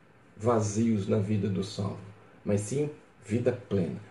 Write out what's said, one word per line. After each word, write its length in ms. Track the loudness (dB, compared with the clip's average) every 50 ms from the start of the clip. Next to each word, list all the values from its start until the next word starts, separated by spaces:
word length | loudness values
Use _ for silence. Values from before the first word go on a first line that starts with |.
| -20 -20 -20 -20 -20 -20 -10
vazios 720 | -4 0 2 2 2 2 0 0 2 2 2 2 2 2 2
na 100 | 2 2
vida 300 | 2 2 0 0 0 0
do 160 | 0 -2 -4
salvo, 340 | -4 -4 -4 -4 -4 -4 -8 -12 -16 -20 -20 -20 -20 -20 -10 -2
mas 160 | 0 0 0
sim 300 | 0 0 -2 0 -2 -2 -4 -10 -18 -20 -20 -18 -6
vida 280 | -2 -2 0 2 2 0 -2 -2 -2
plena. 320 | 0 0 0 0 -4 -8 -12 -16